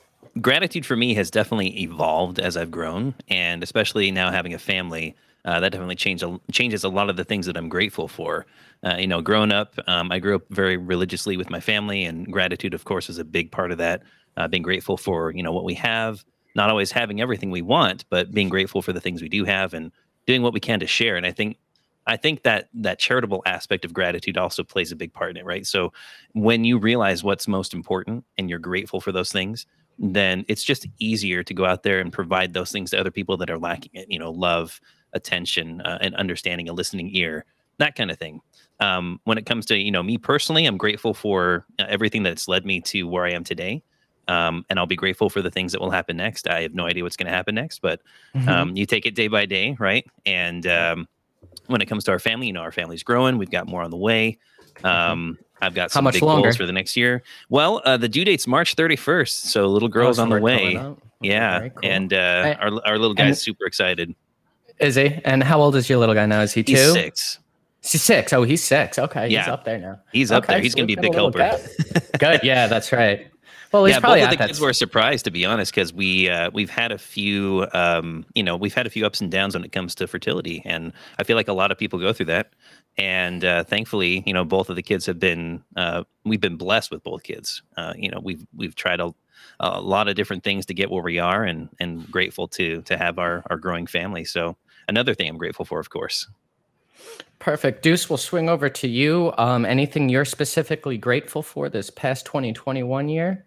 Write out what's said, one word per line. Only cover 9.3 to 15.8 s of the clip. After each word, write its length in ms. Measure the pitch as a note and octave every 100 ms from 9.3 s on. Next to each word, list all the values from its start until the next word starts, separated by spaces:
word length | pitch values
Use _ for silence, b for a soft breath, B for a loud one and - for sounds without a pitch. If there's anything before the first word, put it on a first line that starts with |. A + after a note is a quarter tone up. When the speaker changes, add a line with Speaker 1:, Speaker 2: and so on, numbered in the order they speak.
| G#2+ G#2+
Speaker 1:
up, 240 | G2+ G#2+ - -
um, 240 | F2 F2
I 80 | F#2
grew 160 | G2 G2
up 80 | -
very 280 | G2 F#2+ F2+
religiously 600 | F2+ F2+ F#2 F2+ - F2+
with 120 | F2+
my 100 | E2+
family, 440 | - G#2+ G#2 G2 F2
and 260 | E2 F2
gratitude, 420 | F#2+ F#2 F2 F#2+
of 120 | - -
course, 220 | F#2+ -
was 100 | E2+
a 60 | D#2
big 260 | E2+ D#2+
part 200 | - F2+
of 60 | E2+
that. 260 | E2+ F2+ b b b -
Uh, 120 | E2
being 160 | F2+
grateful 340 | E2+ F#2 - F#2+
for, 340 | - E2+ E2
you 120 | E2+
know, 80 | E2
what 120 | F2
we 120 | F2+
have, 500 | E2+